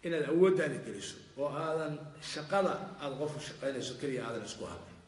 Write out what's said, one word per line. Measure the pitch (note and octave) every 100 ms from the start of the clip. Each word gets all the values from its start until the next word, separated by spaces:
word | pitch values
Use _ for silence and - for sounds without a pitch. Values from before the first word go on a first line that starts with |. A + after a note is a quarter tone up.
inaad | F3 E3 C#3
awooddaada | E3 F#3+ F3+ D3+ B2+
geliso | - G2+ - - -
oo | - C#3+
aadan | C#3+ D#3+ D#3+ D#3 D3+ - -
shaqada | - - D3+ G3 F#3+ - - -
aad | C#3+ C3
qofku | D3+ -
shaqaynayso | - - C3+ C3 - -
keliya | C#3+ B2+
aadan | A#2 A2+ G#2
isku | - F#2+
hadlayn. | F2 - -